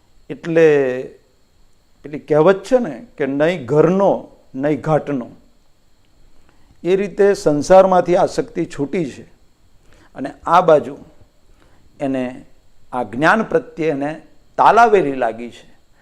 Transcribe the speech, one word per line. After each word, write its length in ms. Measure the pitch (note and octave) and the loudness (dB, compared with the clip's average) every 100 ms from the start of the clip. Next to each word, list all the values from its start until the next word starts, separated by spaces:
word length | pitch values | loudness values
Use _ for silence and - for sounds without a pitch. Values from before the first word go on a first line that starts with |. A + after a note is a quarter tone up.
| _ _ - | _ _ -16
એટલે 720 | C#3+ E3+ E3 D#3+ C#3+ C3 B2+ - - _ _ _ _ _ _ _ _ | -12 -2 4 4 4 0 -4 -10 -18 _ _ _ _ _ _ _ _
પેલી 160 | D3 D3 | -16 -14
કહેવત 460 | - D3+ E3 F#3+ | -2 2 4 2
છે 140 | - B3 | 0 -2
ને 280 | G3 A#2 - - | -2 -10 -16 -8
કે 100 | C3+ | -6
નહીં 400 | C#3+ D#3+ F3+ A#2 | -2 -2 -2 -2
ઘરનો, 640 | D3 D#3+ F#3+ F#3+ A#2+ - _ _ | 2 2 2 0 -2 -6 _ _
નહીં 260 | C3 D3 C#3 | -6 -4 -4
ઘાટનો, 500 | D#3 D3 C#3+ C#3 A#2 - _ _ _ _ _ _ _ _ _ - - _ _ _ | -2 -2 -2 -8 -10 -18 _ _ _ _ _ _ _ _ _ -20 -20 _ _ _
એ 120 | E3+ F#3+ | -2 -2
રીતે 380 | G3+ F3+ G3+ | -2 0 0
સંસારમાંથી 800 | G3 D#3+ D3 - F#3 F#3+ F3+ F3 F#3 | 2 0 0 6 6 6 2 2 0
આસક્તિ 500 | D3+ - C3+ F3+ D#3+ | 0 -4 -8 -8 -8
છૂટી 440 | - C#3 G3 C#3 | -8 -6 -6 -6
છે, 280 | A2+ G#2+ _ _ _ _ _ _ _ _ | -10 -20 _ _ _ _ _ _ _ _
અને 180 | - C3 - D3+ | -14 -14 -10 0
આ 140 | F3 | 2
બાજુ 380 | E3 D3+ B2 - - - - _ _ _ _ _ _ - | 4 2 0 -12 -20 -20 -20 _ _ _ _ _ _ -10
એને 440 | C#3 C3 B2 B2+ - - _ - - | -6 -6 -6 -12 -20 -20 _ -20 -12
આ 100 | B2 | -8
જ્ઞાન 400 | G#2+ A#2+ D#3+ A3 | -8 -2 0 0
પ્રત્યે 460 | - E3 D#3+ - D#3 | 0 -4 -4 -6 -4
એને 340 | C#3 C#3+ E3 - - _ - | -4 -6 -10 -18 -20 _ 2
તાલાવેલી 560 | C#3 G#3 A#3 G3+ C#3+ | 4 4 4 4 0
લાગી 380 | C3+ A#2 A2+ A#2+ | -2 -4 -6 -14
છે. 260 | - - - _ _ | -18 -20 -20 _ _